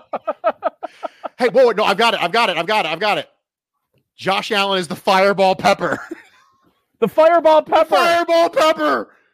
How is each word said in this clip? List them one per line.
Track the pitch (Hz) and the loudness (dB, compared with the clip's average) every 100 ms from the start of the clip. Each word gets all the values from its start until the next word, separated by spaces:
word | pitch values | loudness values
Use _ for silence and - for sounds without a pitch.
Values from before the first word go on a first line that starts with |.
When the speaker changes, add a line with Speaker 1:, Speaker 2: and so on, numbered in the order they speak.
| - - - - 330 - 370 - 320 - - _ - - | -6 -12 -10 -6 -6 -6 -10 -10 -20 -14 -16 _ -14 -4
Speaker 1:
Hey, | 240 | 0
whoa, | 202 247 | 2 2
no, | 202 | 2
I've | 190 190 | -2 0
got | 226 | 0
it, | 185 | 0
I've | 170 | -2
got | 214 226 | -2 -2
it, | 160 | -2
I've | 170 | -2
got | 214 165 | -2 -2
it, | |
I've | 160 | -4
got | 208 175 | -2 -4
it. | - _ _ _ _ _ _ _ _ - | -6 _ _ _ _ _ _ _ _ -10
Josh | 117 196 - | -4 -4 -2
Allen | 208 196 190 | -2 0 -2
is | 165 | -4
the | 180 | -6
fireball | - 190 196 190 190 185 | 0 2 2 2 0 2
pepper. | 175 196 170 - - | 0 0 -2 -6 -10
<laughs> | 330 _ _ _ _ _ _ _ - | -18 _ _ _ _ _ _ _ -4
Speaker 2:
The | 226 | -2
fireball | - 320 339 311 311 | 2 4 4 4 2
Speaker 1:
The | - | 2
Speaker 2:
pepper. | 320 320 370 | 0 2 2
Speaker 1:
fireball | 339 339 339 330 339 | 2 0 0 0 2
pepper. | 339 311 320 302 254 196 _ _ | 2 0 0 -2 -4 -6 _ _